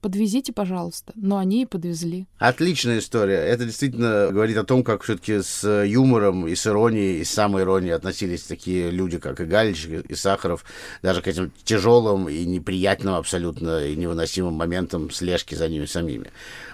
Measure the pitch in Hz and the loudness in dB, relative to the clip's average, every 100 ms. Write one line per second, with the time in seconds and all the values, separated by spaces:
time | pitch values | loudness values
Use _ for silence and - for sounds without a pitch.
0 | 208 190 214 240 269 226 190 185 170 - | -4 0 2 0 -2 -4 -4 -4 -6 -10
1 | - 226 196 202 190 226 254 190 175 165 | -16 -4 0 0 2 0 0 -4 -6 -4
2 | 170 180 190 - 120 131 170 147 120 113 | -6 -6 -10 0 2 4 0 2 0 0
3 | - 117 98 92 80 120 120 110 135 120 | 0 0 2 2 2 0 -2 -2 -2 0
4 | 117 104 98 98 110 110 104 127 120 104 | 2 4 4 4 2 0 2 2 2 -2
5 | - 104 - 104 95 - 104 104 101 120 | -2 -4 0 -2 -2 -4 0 2 4 4
6 | 131 117 101 92 82 90 107 104 117 110 | 6 6 4 2 -2 -2 2 4 4 4
7 | 95 85 80 - 104 95 92 95 90 82 | 0 0 -2 0 2 2 2 2 2 -2
8 | 92 - 95 87 - 85 90 92 87 90 | -2 -4 -4 -6 -8 -10 -4 -2 -2 -2
9 | 92 82 - 67 82 101 113 80 82 80 | -2 -4 -8 -6 2 2 2 0 -6 -10
10 | - 73 98 98 92 85 - - - - | -8 -4 0 0 0 -4 -6 -18 -18 -4
11 | 95 87 98 87 92 - - 110 104 120 | 0 0 0 -2 -4 -6 0 2 8 6
12 | 110 98 85 78 87 90 78 92 95 98 | 6 2 0 -2 -2 -2 -2 0 0 0
13 | 98 87 80 90 87 78 82 80 73 76 | 0 -2 -2 -4 -4 -4 -2 -2 -2 -4
14 | 85 82 80 92 90 80 82 90 87 85 | -4 -2 -2 -2 -2 -2 -2 -2 -2 -4
15 | 73 - 90 87 - 78 80 78 73 87 | -6 -6 -2 -2 -4 -4 -2 -2 -4 -4
16 | 82 62 - - - - - | -4 -6 -10 -16 -20 -18 -16